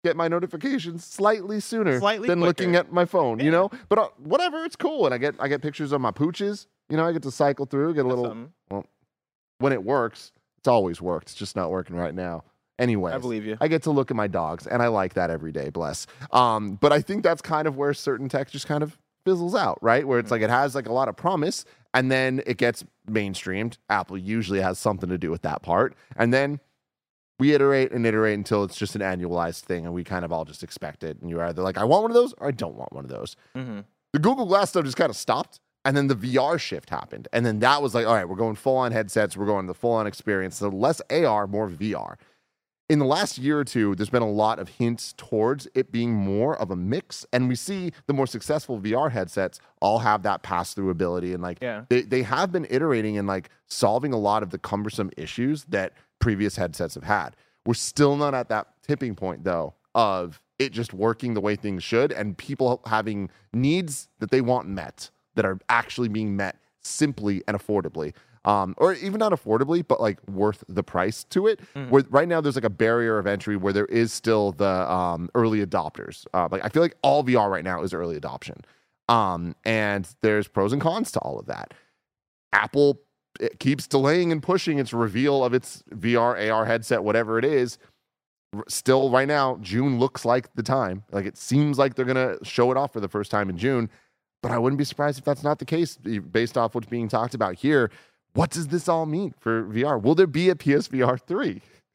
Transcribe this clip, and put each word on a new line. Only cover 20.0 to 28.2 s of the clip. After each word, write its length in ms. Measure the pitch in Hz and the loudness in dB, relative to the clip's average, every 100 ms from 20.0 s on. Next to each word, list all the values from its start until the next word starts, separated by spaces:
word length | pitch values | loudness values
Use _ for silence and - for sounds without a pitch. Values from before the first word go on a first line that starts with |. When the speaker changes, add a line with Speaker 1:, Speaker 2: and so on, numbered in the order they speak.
| 139 | 4
Speaker 1:
Where 120 | 123 | 0
it's 60 | 107 | 2
Speaker 2:
Mm-hmm. 60 | |
Speaker 1:
like 80 | 117 | 0
it 80 | 107 | 2
has, 240 | 123 143 131 | 2 2 -2
like, 100 | 110 | -2
a 40 | |
lot 160 | 123 131 | 0 0
of 80 | 101 | -2
promise, 480 | 170 185 160 - - _ _ | -2 0 -2 -4 -12 _ _
and 180 | 127 131 | 0 2
then 300 | 131 131 131 - | 2 2 -2 -4
it 100 | 123 | 0
gets 280 | 120 117 - _ - | 0 0 -12 _ -4
mainstreamed. 680 | 110 101 92 - 95 117 117 - | -2 -2 -6 -6 -4 -4 -8 -2
Apple 260 | 101 90 95 | -2 -2 -8
usually 440 | 92 113 95 98 | -4 -4 0 0
has 180 | 95 90 | 0 0
something 320 | 107 98 90 | -2 -2 -4
to 80 | 90 | -2
do 120 | 82 | -2
with 120 | 80 | -4
that 180 | 78 73 | -4 -6
part. 340 | - 87 127 - _ - | 0 2 2 -4 _ 0
And 160 | 117 | 2
then 280 | 131 139 147 _ _ _ _ _ _ _ - | 2 0 -4 _ _ _ _ _ _ _ 0
we 160 | 139 | 4
iterate 380 | 147 139 135 131 | 6 4 4 2
and 120 | 123 117 | 2 2
iterate 300 | 107 | 4